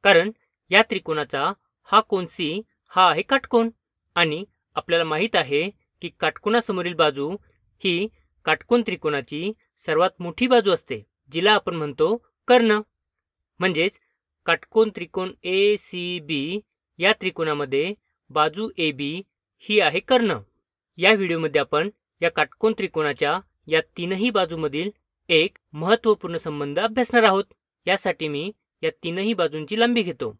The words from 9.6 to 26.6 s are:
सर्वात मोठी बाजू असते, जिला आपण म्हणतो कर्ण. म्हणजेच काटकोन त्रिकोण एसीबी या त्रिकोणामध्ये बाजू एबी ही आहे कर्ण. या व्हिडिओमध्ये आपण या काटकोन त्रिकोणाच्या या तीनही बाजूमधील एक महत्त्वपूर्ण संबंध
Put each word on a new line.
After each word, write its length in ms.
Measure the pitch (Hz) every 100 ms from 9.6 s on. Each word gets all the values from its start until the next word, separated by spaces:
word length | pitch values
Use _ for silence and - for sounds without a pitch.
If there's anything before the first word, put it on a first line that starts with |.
| _ _
सर्वात 280 | - 156 185 _
मोठी 260 | 175 165 247
बाजू 260 | 240 196
असते, 300 | 170 - 113 101 _ _
जिला 200 | 156 190
आपण 200 | 208 - 170
म्हणतो 400 | 147 131 160 233 _ _ -
कर्ण. 320 | 247 226 214 214 _ _ _ _ _ _ _
म्हणजेच 380 | 185 156 180 _ _ _ _ _ -
काटकोन 440 | 165 - 220 220 -
त्रिकोण 360 | 180 - 185 -
एसीबी 1160 | 180 185 202 208 - 180 175 180 147 151 147 196 _ _ _ -
या 140 | 180
त्रिकोणामध्ये 800 | 220 185 180 160 147 139 135 170 208 _ _ _
बाजू 380 | 143 156 160 220 -
एबी 340 | 160 135 143 170 196 _ _ _
ही 160 | - 208
आहे 200 | 277 170
कर्ण. 360 | - 254 226 131 - _ _ _ _ -
या 140 | 180
व्हिडिओमध्ये 460 | 214 190 165 160 147
आपण 300 | 139 151 185 _ _ _
या 100 | 170
काटकोन 420 | - 156 _ 220 214
त्रिकोणाच्या 600 | 190 160 151 135 147 175 - _ -
या 140 | 160 156 -
तीनही 340 | 175 190 233
बाजूमधील 600 | 208 175 165 156 143 190 - _ _ _
एक 300 | 165 175 _ _
महत्त्वपूर्ण 600 | 151 170 220 226 208 175 165
संबंध 400 | 165 147